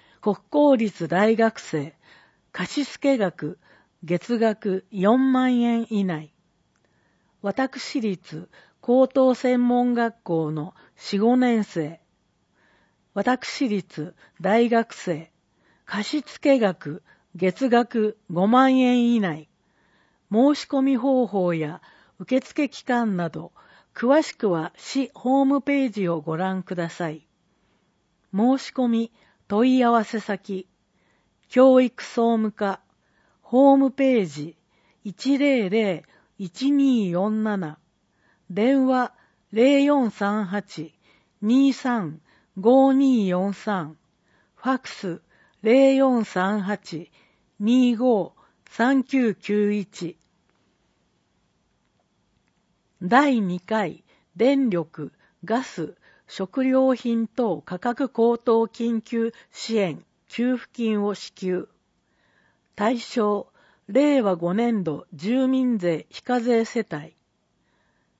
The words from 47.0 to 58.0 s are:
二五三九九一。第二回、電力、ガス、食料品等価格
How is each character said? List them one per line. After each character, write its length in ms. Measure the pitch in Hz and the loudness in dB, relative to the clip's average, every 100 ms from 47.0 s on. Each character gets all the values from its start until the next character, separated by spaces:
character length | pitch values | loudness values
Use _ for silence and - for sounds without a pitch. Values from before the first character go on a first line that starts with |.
| 113 _ _ _ _ - | -14 _ _ _ _ -6
二 380 | 208 254 247 220 | 0 2 2 2
五 360 | 254 220 156 - _ _ _ | 0 0 -2 -10 _ _ _
三 340 | - 233 277 | -2 0 0
九 320 | - 269 240 185 | 0 0 0 -2
九 380 | - 208 208 | -4 -2 0
一。 440 | 208 185 - 170 - _ _ _ _ _ _ _ _ _ _ _ _ _ _ _ _ _ _ _ _ _ _ _ _ _ _ _ _ | -2 -6 -10 -12 -12 _ _ _ _ _ _ _ _ _ _ _ _ _ _ _ _ _ _ _ _ _ _ _ _ _ _ _ _
第 400 | 175 240 294 247 | 2 4 4 2
二 180 | 190 180 | -2 -4
回、 460 | - 220 180 - _ _ _ 170 | -4 -4 -4 -8 _ _ _ -2
電 320 | 240 277 254 | 2 2 0
力、 420 | 175 156 - 143 - _ _ | -2 -4 -10 -14 -16 _ _
ガ 180 | 170 226 | -6 -6
ス、 360 | 254 - 151 - _ _ _ | -6 -10 -10 -12 _ _ _
食 300 | - 190 - | -12 -8 -4
料 320 | 262 262 262 247 | 0 2 2 0
品 320 | 240 233 226 | -2 -4 -4
等 340 | - 233 156 | -4 -4 -4
価 160 | - 180 | -8 -8
格 300 | 240 240 | -6 -4